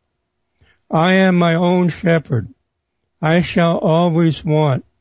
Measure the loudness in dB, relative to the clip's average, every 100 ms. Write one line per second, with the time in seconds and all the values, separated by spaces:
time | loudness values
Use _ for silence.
0 | _ _ _ _ _ _ _ _ -6 -2
1 | 2 2 2 2 0 0 0 0 -2 -2
2 | -2 -2 -2 -6 -6 -14 _ _ _ _
3 | _ _ 0 0 0 0 0 0 0 0
4 | 0 0 0 -2 -2 0 0 -2 -8 _